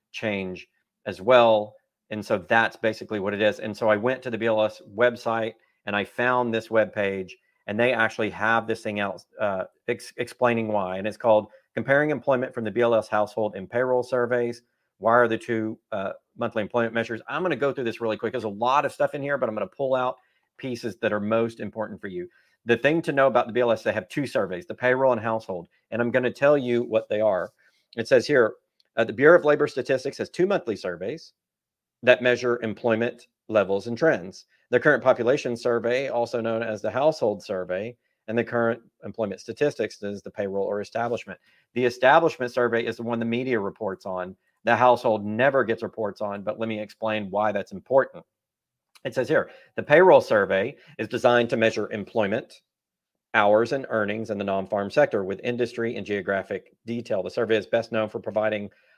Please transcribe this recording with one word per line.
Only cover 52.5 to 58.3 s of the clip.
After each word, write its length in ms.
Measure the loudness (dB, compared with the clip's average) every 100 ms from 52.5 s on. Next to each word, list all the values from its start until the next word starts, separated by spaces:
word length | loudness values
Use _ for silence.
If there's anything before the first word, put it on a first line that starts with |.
| -20 _ _ _ _ _ _ _
hours, 380 | 4 6 4 2
and 120 | -4 -4
earnings 420 | -2 -2 -4 -6
in 80 | -6
the 60 |
non-farm 460 | -2 -2 -2 -4 0
sector 340 | 2 2 2
with 160 | -4 -6
industry 540 | -4 -2 -4 -2 -4 -4
and 100 | -6
geographic 680 | -4 -2 -4 -4 -8 -10 _ -10
detail. 340 | -8 -4 -4
The 60 | -4
survey 260 | -4 0 0
is 100 | 0
best 240 | -2 -2
known 180 | -4 -4
for 120 | -6
providing 500 | -4